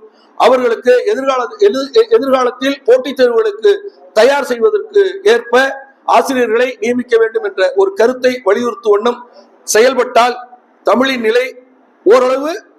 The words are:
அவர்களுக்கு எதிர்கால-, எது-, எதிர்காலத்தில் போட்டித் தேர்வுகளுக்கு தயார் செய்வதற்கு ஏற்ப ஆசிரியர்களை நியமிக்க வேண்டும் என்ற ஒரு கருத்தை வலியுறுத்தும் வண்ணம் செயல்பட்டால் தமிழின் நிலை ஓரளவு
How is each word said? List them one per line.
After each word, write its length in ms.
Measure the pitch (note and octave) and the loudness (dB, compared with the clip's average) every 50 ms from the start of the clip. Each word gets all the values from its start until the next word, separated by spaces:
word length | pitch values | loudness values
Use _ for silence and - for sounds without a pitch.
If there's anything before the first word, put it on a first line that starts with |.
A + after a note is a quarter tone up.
| - - _ _ _ _ _ - | -18 -20 _ _ _ _ _ 0
அவர்களுக்கு 680 | - A3+ C4 B3+ B3 A#3 A#3 - - B3 B3 B3 - | 2 2 2 2 0 -2 -4 -2 0 2 2 2 0
எதிர்கால-, 500 | G3+ A3 C4 C4+ C4+ C4 B3+ A#3+ A#3 A3 - | -2 -4 -2 -2 -4 -2 -4 -6 -8 -2 0
எது-, 500 | G3+ G3+ A#3 C4+ C#4 C4+ - A3 A#3 - | 0 0 2 0 -6 -2 0 0 2 2
எதிர்காலத்தில் 720 | A#3 A3+ C#4 C4 B3+ C4 B3+ A#3+ A#3+ - C4 C#4 C#4 - - | 2 0 2 0 0 0 0 -2 -4 -4 -4 -4 -4 -2 0
போட்டித் 360 | - B3 B3+ B3+ C#4+ B3 C4 | 2 2 2 2 -4 -2 0
தேர்வுகளுக்கு 520 | B3+ A#3+ A#3 A3+ A3 G#3+ G3+ A3 G#3+ G3+ G3 G3 - - - _ - - _ | 0 2 2 0 0 -2 -4 0 2 2 2 2 -2 -12 -20 _ -20 -4 _
தயார் 300 | A3 A3+ C4 C#4 C#4+ B3+ | 2 2 4 2 0 -2
செய்வதற்கு 760 | A3 B3 A#3 A3 G#3+ G#3 G3+ G#3 - - G3+ G3 F#3 F3+ - - | -4 -2 0 0 0 0 -2 -4 0 0 0 2 2 -2 -2 0
ஏற்ப 600 | G3+ A#3 A3+ A#3 - A#3+ B3+ C4+ C4+ - - - - _ _ _ | 2 2 2 0 0 0 0 0 0 -4 -8 -14 -20 _ _ _
ஆசிரியர்களை 720 | - F#3+ A#3 A#3 - C4+ B3+ - G#3+ G#3+ A#3+ B3+ C4+ - - | 0 0 0 0 0 -2 -2 -2 0 0 -2 -2 -2 -4 -6
நியமிக்க 380 | G#3 A#3+ B3 B3 A#3+ - A#3 A3+ | -4 -4 -4 -4 -2 -2 0 0
வேண்டும் 260 | A3+ A3 A3+ A3 A3 | 0 0 0 -4 -6
என்ற 300 | G3+ G3 G3 F#3+ F#3 F3+ | -6 -2 -2 -2 0 2
ஒரு 180 | G3 G3 G3 - | 0 0 0 0
கருத்தை 480 | - A3 B3 B3+ B3+ C4 B3+ B3+ B3+ - | 0 0 0 0 0 -2 -2 -2 -2 -2
வலியுறுத்தும் 480 | F#3+ G3+ A#3+ A#3+ A#3+ G#3+ - - G#3+ | -2 -2 0 -2 -4 -6 -4 -2 0
வண்ணம் 380 | G#3 G3+ A3 A#3+ A#3+ - - - _ - - _ _ _ _ | 0 2 0 -2 -4 -4 -12 -20 _ -20 -20 _ _ _ _
செயல்பட்டால் 720 | - - G#3+ A#3+ C4 C4+ B3+ A#3 - - A3+ A#3+ B3 A#3 F#3+ - - - _ _ _ _ _ _ | -2 0 2 2 2 2 0 -4 0 2 2 2 2 -2 -6 -12 -20 -20 _ _ _ _ _ _
தமிழின் 380 | F3+ G3+ A#3 C4 C4+ C4 A#3+ | -2 0 0 0 -2 -4 -4
நிலை 240 | A3+ A3 A3+ B3 C4 B3+ - - - _ _ _ _ _ _ _ _ | -4 -2 0 0 -2 -4 -8 -16 -20 _ _ _ _ _ _ _ _
ஓரளவு 600 | F3+ A3+ C4 B3+ B3+ C4+ C4+ C#4+ D#4 F4+ A4 - _ _ | 2 4 4 4 0 -2 -4 -4 -6 -8 -10 -14 _ _